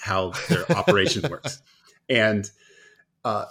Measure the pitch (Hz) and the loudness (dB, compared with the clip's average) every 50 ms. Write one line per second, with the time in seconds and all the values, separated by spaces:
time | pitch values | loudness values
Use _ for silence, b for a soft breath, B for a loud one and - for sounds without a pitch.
0 | - 87 92 95 92 90 85 - - - 170 - - - 165 120 - - 101 101 | -6 -4 -2 -2 -2 -4 -4 -6 -2 0 0 0 0 0 0 0 2 2 4 4
1 | 95 87 - 107 - - 82 - - 135 - - _ b b b b b b b | 4 2 0 -2 -2 -4 -6 -6 -8 -10 -10 -12 _ b b b b b b b
2 | b - 131 117 110 110 107 104 98 - - b b b b b b b b b | b 0 2 4 4 4 2 0 -2 -6 -10 b b b b b b b b b
3 | b b _ _ - 120 107 101 - - | b b _ _ -6 -4 -4 -4 -6 -8